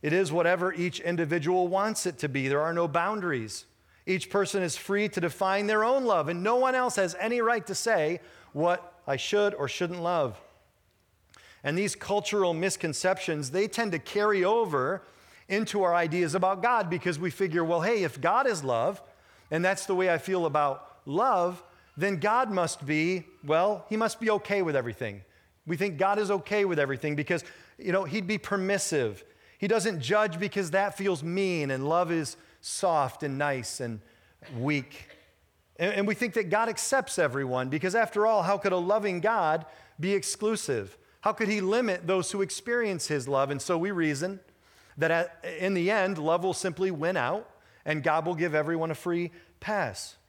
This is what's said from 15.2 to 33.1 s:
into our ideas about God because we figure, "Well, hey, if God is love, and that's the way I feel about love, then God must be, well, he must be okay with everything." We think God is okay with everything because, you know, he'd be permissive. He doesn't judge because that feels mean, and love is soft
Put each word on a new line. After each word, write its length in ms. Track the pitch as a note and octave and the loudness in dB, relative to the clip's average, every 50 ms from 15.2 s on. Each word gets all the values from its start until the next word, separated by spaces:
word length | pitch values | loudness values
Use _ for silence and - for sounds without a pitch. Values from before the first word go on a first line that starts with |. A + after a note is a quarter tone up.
| - - - - - _ | -20 -20 -20 -20 -8 _
into 340 | F#3+ G#3 A3 - - G#3 F#3+ | -2 -2 -2 0 0 2 2
our 100 | F3+ E3+ | 4 4
ideas 400 | F3 E3+ E3 D3+ F3+ F3 D#3+ C#3+ | 4 2 2 2 0 0 2 2
about 300 | F#3+ F#3 F#3 G3 F#3+ - | 2 2 2 2 2 2
God 260 | A#3+ B3 A#3 G#3 E3+ | 2 4 4 2 0
because 300 | E3+ E3+ - F3 E3+ D3 | -2 -2 -2 -2 -4 -2
we 100 | F3 F3+ | -4 -6
figure, 340 | C#3+ - G3 F#3 D#3 F3 E3+ | -2 -2 -2 0 2 0 0
"Well, 180 | D#3+ E3+ E3+ | 2 2 2
hey, 220 | D#3+ G3+ A#3+ A3 F#3 | 2 2 2 2 0
if 180 | D#3 - C#3+ | -2 -4 0
God 260 | C3+ E3 G3 A#3+ C#4 C4+ | 0 2 2 4 2 2
is 160 | A3 E3+ C#3+ | 0 -2 -2
love, 380 | C3 B2 A2+ A#2 D#3+ G3+ F#3 - - - _ _ _ - - - _ | 0 0 2 2 0 -2 -4 -12 -20 -20 _ _ _ -20 -20 -10 _
and 120 | D#3 D#3+ F3 | -2 0 2
that's 220 | F#3 G3 F#3+ - | 0 0 0 -2
the 100 | - G3 | -2 0
way 140 | F3+ F#3 F#3 | 2 4 4
I 80 | E3+ D#3+ | 2 2
feel 280 | - - F#3+ F#3 E3+ | 0 0 0 0 0
about 540 | D#3+ C#3 D3+ D3 C#3+ C3+ C3 - - - - _ | 2 2 2 2 2 0 -2 -10 -20 -20 -18 _
love, 560 | - C#3 F3 A3+ C4 A#3+ F#3 F3 F3+ F3+ F3 - - - - - _ _ - | -4 0 2 2 4 4 4 2 0 -2 -6 -16 -20 -20 -20 -20 _ _ -4
then 200 | D#3 G3+ G3 E3 | -2 -2 0 0
God 320 | C#3 G#3 G#3+ A#3+ C4 A3 | 0 2 2 2 2 2
must 360 | G#3 F#3 F3 D#3 - - C#3+ | 2 0 0 0 -2 -6 -4
be, 400 | C#3 D#3 D3+ D#3 E3+ F#3 F3+ D#3+ - - _ - | -2 0 0 2 0 0 -2 -4 -10 -20 _ -2
well, 420 | C#3+ D#3 D#3+ F3 G#3 G#3+ G3+ - - | 0 2 4 4 2 0 -2 -4 -4
he 80 | G#3+ G#3+ | -2 0
must 220 | A3+ G#3+ A3 - | 0 0 -2 -2
be 100 | A3+ A3 | 0 0
okay 300 | G#3+ G3+ G#3 - G3+ G3+ | 0 0 0 0 0 0
with 140 | F#3+ E3 D3 | 2 2 2
everything." 480 | C3+ B2 A#2 G#2+ - B2+ A2 G2+ G2+ F#2+ _ _ _ _ _ _ _ _ - | 0 0 -2 -6 -6 -6 -8 -8 -10 -16 _ _ _ _ _ _ _ _ -6
We 80 | E3+ | -2
think 220 | D3+ F#3 G#3 E3+ C#3 | -2 -2 -2 0 0
God 200 | F#3 F#3+ G3+ G#3 | 2 2 2 2
is 140 | G#3+ F#3+ | 2 0
okay 340 | G#3 F#3+ D#3 - G#3 G#3 G3+ | 0 -2 -2 0 0 2 2
with 140 | G3 F3 D3+ | 2 2 2
everything 360 | C#3+ C3+ C3+ A#2+ - D3+ D3 | 2 0 0 -2 -2 -2 -2
because, 280 | C#3+ D3+ - F3+ - - - - - - - - _ | -2 0 0 -2 -2 -2 -8 -18 -20 -20 -20 -20 _
you 140 | - G3+ | -4 0
know, 140 | F3 F#3+ G3 | 0 0 0
he'd 200 | D#3 D3+ A3 G3 | 0 -4 -4 -2
be 120 | F3 G#3+ G#3 | -2 -4 -4
permissive. 840 | - - G3+ G3+ F#3 F#3+ G3+ F#3+ - - - D3+ B2+ A2 G#2 G2 - - - _ _ - - _ | -4 -4 -4 -2 0 0 0 0 -2 0 0 0 0 0 -2 -6 -16 -20 -20 _ _ -20 -10 _
He 100 | - G3+ | -2 0
doesn't 340 | A3+ A3+ F3+ A3+ G3+ E3 | 2 2 2 0 -4 -4
judge 380 | B2+ A#2 F#3+ G#3+ G#3+ G#3+ E3 E3+ | -4 0 2 2 2 2 0 -4
because 320 | G3 G3+ - G3 G3 E3 | -6 -4 -2 -2 -4 0
that 260 | D3 F#3+ G3+ G3+ G3 - | 0 0 0 0 -2 -2
feels 240 | G3 G3 F#3 D#3 | -2 0 0 0
mean, 480 | D3 E3 E3+ F#3+ G3 F#3+ F3+ E3 D3 C#3 | -2 -4 -2 0 0 0 0 0 0 -2
and 180 | C3+ C3 C3+ C#3+ | -2 -2 0 2
love 240 | D#3+ E3+ F3+ E3 | 2 2 2 2
is 260 | E3+ E3 D#3 B2+ - - - - - _ | 0 -2 -2 -4 -8 -14 -20 -20 -20 _
soft 600 | - - - - - F#3 E3 D#3 C#3 C3 | -12 -10 -6 -2 0 2 4 4 2 0